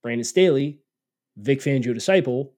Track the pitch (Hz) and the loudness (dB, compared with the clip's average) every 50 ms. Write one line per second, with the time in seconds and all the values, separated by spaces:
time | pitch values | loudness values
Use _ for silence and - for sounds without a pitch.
0 | - 120 117 120 117 - - 180 185 180 143 135 143 147 143 _ _ _ _ _ | -6 -6 -6 -6 -6 -2 2 2 4 4 4 2 0 -4 -6 _ _ _ _ _
1 | _ _ _ _ _ _ _ 104 101 135 139 135 - 147 139 131 117 123 120 113 | _ _ _ _ _ _ _ -8 -2 -2 -2 0 0 -2 0 0 0 -2 -4 -4
2 | - - 190 190 - 131 123 131 - - _ | 0 2 2 2 2 2 -4 -4 -6 -8 _